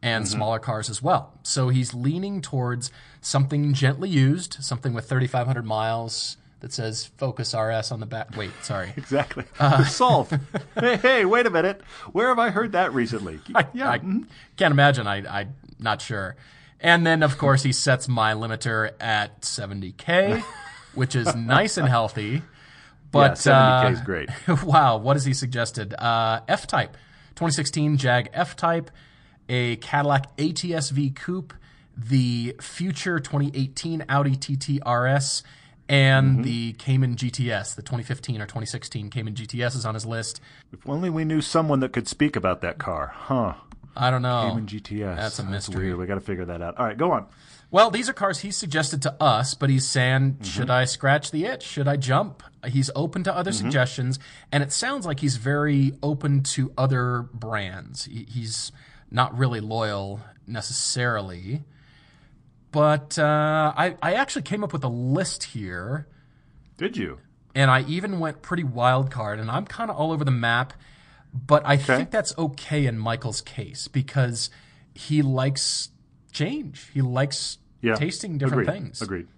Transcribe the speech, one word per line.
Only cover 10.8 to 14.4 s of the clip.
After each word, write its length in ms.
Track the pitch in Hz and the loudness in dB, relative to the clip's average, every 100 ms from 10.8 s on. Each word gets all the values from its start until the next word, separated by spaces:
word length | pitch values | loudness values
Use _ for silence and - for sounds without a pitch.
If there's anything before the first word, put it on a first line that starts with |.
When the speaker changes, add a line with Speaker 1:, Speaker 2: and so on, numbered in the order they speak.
| 233 214 | 2 4
Speaker 2:
hey, 280 | 247 254 185 | 4 6 6
wait 200 | 233 233 | 4 4
a 60 | |
minute. 300 | 175 180 196 - - - | 4 2 -2 -12 -18 -4
Where 160 | 175 240 | 0 2
have 100 | 247 | 4
I 100 | 233 | 2
heard 220 | 190 233 | 0 0
that 200 | 190 180 | 2 2
recently? 460 | 127 117 113 95 78 - | 2 0 -2 -6 -10 0
Speaker 1:
<laughs> 80 | 220 | 0
I, 100 | 135 | 0
Speaker 2:
Yeah, 160 | 240 269 | -2 -2
Speaker 1:
I 80 | 123 | 0
Speaker 2:
mm-hmm. 240 | 175 202 - - | 0 -4 -4 -18